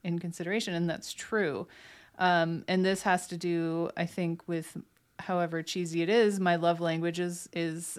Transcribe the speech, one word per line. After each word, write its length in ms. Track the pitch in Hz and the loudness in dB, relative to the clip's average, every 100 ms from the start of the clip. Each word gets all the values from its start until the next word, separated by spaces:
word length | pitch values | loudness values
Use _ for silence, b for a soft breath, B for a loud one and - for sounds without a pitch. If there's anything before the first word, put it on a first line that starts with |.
inconsideration, 720 | 175 170 170 - 170 220 214 170 | -4 -4 -4 -6 -2 -2 0 0
and 120 | 170 | 0
that's 240 | - - | -2 -6
true. 560 | - - 220 208 202 196 B B B B - | -12 -2 0 2 0 -6 B B B B 0
Um, 440 | 180 175 165 165 - | 4 4 2 -2 0
and 180 | 185 185 | 2 4
this 160 | 190 | 2
has 260 | 202 180 - | 2 2 0
to 60 | 170 | -6
do, 520 | 175 170 165 165 170 - | -2 0 0 0 -2 -2
I 80 | 170 | -4
think, 420 | - 170 165 - | -2 -2 -2 -4
with, 300 | 170 165 160 - _ _ - | -6 -6 -12 -16 _ _ -12
however 440 | - 180 170 165 | -2 0 0 -2
cheesy 380 | 160 185 170 165 | -4 -4 -2 0
it 80 | 165 | 4
is, 300 | 233 214 196 | 4 4 4
my 140 | 180 170 | 2 4
love 220 | 170 170 | 4 2
language 380 | 170 160 170 170 | 0 0 0 0
is, 260 | 175 170 - | -4 -4 -8
is, 440 | 170 165 165 170 | -4 -4 -4 -8